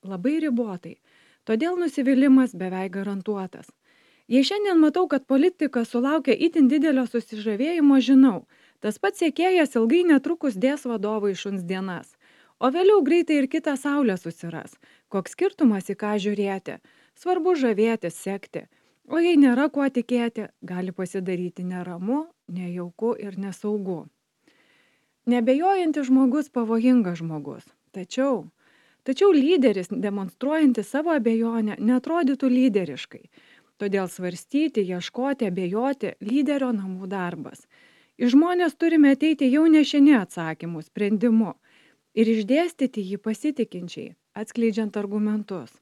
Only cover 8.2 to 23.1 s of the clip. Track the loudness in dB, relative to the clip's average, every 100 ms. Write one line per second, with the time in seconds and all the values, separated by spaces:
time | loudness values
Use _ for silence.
8.2 | 6 4 -10 _ _ _ -8 -2 -4 0
9.2 | -2 0 2 2 2 0 2 2 4 2
10.2 | 2 -4 -4 0 -2 -2 -6 -6 -4 -2
11.2 | -4 -4 -8 -8 -6 -6 -6 -10 -14 _
12.2 | _ _ _ _ -2 2 4 4 4 2
13.2 | 2 0 0 -2 -4 -4 -2 0 0 -2
14.2 | -8 -12 -12 -12 -16 _ _ _ _ -8
15.2 | -8 -4 -4 2 2 2 -4 -8 -4 -4
16.2 | -2 -2 -4 -4 -10 -16 _ _ _ _
17.2 | -2 0 0 0 0 2 0 0 -6 -8
18.2 | -10 -10 -10 -16 -16 _ _ _ _ -2
19.2 | 2 6 6 4 0 0 -2 -2 -2 -2
20.2 | -2 -6 -14 _ -12 -8 -8 -8 -8 -6
21.2 | -6 -6 -6 -8 -8 -8 -10 -8 -4 -4
22.2 | -4 _ -14 -10 -8 -8 -10 -6 -4